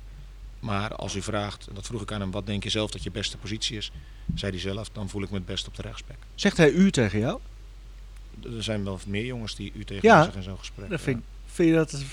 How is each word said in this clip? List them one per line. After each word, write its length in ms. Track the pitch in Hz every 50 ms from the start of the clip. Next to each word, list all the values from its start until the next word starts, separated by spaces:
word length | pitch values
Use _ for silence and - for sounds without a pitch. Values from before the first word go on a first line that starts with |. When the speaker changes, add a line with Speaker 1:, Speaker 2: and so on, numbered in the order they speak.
| - - - - - - - - - - - -
Speaker 1:
Maar 360 | - 107 101 98 104 110 -
als 200 | - - 95 92
u 60 | 98
vraagt," 460 | 92 107 104 104 101 104 - - - -
en 80 | -
dat 100 | 98 95
vroeg 160 | - 120 107
ik 100 | 101 -
aan 80 | 107 104
hem, 100 | 98 95
"wat 140 | 92 104 95
denk 180 | 107 104 101 -
je 60 | 110
zelf 220 | 110 107 107 104
dat 120 | - 98 -
je 80 | -
beste 260 | - 110 95 - - -
positie 400 | - 98 107 110 - - 120 104
is?" 140 | 101 - - - - - - - - - -
Zei 160 | - 98 98
hij 100 | 92 90
zelf, 280 | 90 98 98 110 104 -
"Dan 200 | - 107 101 90
voel 120 | 98 104 98
ik 60 | 90
me 60 | 104
het 100 | 98 87
best 220 | 87 98 - - -
op 80 | -
de 60 | -
rechtsback." 360 | - - - - - - - - - - -
Speaker 2:
Zegt 220 | - - 202 - -
hij 140 | 165 147
u 200 | 139 175 196 196
tegen 280 | - 131 113 98 92 107
jou? 200 | 110 139 220 262 - - - - - - - - - - - - - - - - - - - - -
Speaker 1:
Er 200 | - 117 110 101
zijn 200 | 110 107 104 98
wel 160 | 98 95 90 - 98
meer 180 | 98 101 117
jongens 300 | 127 127 120 110 101 -
die 160 | - 101 - -
u 100 | 104 101
tegen 220 | - 98 98 190 226
Speaker 2:
Ja. 60 | 220
Speaker 1:
mij 100 | 160 156
zeggen 180 | 185 - 98
in 60 | 90 95
zo'n 100 | 95 -
gesprek. 320 | - - - - 101 95
Speaker 2:
Dat 120 | 185 151
vind 160 | - 147 127 113
Speaker 1:
Ja. 60 | -
Speaker 2:
ik, 300 | - - - - - -
vind 160 | - 175 165
je 60 | 165
dat 160 | 160 156 151
Speaker 1:
Nee, 120 | - 139 135 135